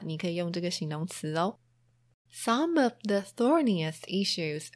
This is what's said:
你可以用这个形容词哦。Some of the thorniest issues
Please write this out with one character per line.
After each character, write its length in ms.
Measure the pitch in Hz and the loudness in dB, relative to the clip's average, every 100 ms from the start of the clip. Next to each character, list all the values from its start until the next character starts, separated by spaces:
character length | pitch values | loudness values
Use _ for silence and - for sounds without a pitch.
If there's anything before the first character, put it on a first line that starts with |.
你 140 | 160 160 | -2 -4
可 100 | 175 | -4
以 60 | |
用 180 | 175 170 | -2 -2
这 80 | 175 | -2
个 100 | 175 | -4
形 200 | - 156 | -4 -4
容 160 | 151 175 | -4 -6
词 280 | - 156 160 | -6 -4 0
哦。 220 | 185 - _ _ _ _ _ _ _ | 0 -2 _ _ _ _ _ _ _
Some 480 | - - 240 330 311 | -6 0 2 2 4
of 140 | 247 - | 2 0
the 180 | 208 202 | 0 0
thorniest 800 | 196 - 240 320 254 180 156 160 | 0 0 4 6 4 2 0 -4
issues 640 | - 190 196 - 156 151 - | -4 -2 0 -2 -2 -4 -8